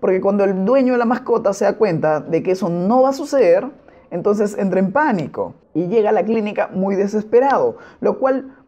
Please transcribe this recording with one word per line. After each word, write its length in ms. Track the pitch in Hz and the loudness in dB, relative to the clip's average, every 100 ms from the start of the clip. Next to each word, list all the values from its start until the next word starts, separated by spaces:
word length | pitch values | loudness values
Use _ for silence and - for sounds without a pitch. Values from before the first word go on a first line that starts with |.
Porque 200 | 190 185 | 0 2
cuando 240 | 196 202 196 | 2 2 0
el 200 | 190 190 | 0 2
dueño 280 | 269 254 | 2 2
de 60 | 247 | 2
la 60 | 226 | 0
mascota 480 | 233 - 233 202 | -2 -2 -2 0
se 120 | 196 202 | 0 0
da 80 | |
cuenta 480 | - 214 160 156 151 | 0 0 0 0 -2
de 200 | 151 165 | -2 -2
que 100 | 185 | 0
eso 180 | 185 180 | -2 -2
no 320 | 175 185 254 | -2 0 2
va 80 | 262 | 2
a 40 | |
suceder, 560 | 269 285 277 180 185 269 - - - - | 0 -2 2 4 2 0 -12 -20 -20 -12
entonces 460 | 175 185 208 208 - | -4 0 0 0 -2
entra 220 | 196 185 | -2 0
en 120 | 190 | 0
pánico 640 | 269 302 196 139 107 90 - _ | 2 0 0 -4 -6 -8 -10 _
y 140 | 151 175 | -4 0
llega 220 | 226 208 | 2 2
a 40 | |
la 100 | 214 | 2
clínica 460 | 214 226 208 202 - | 0 -2 -2 -4 -4
muy 220 | 185 196 196 | -2 -2 0
desesperado, 840 | 196 208 214 240 277 226 120 - - - | -2 -2 0 2 4 2 0 -4 -14 -6
lo 180 | 214 190 | -4 0
cual 380 | 269 269 269 - | -2 -2 -6 -18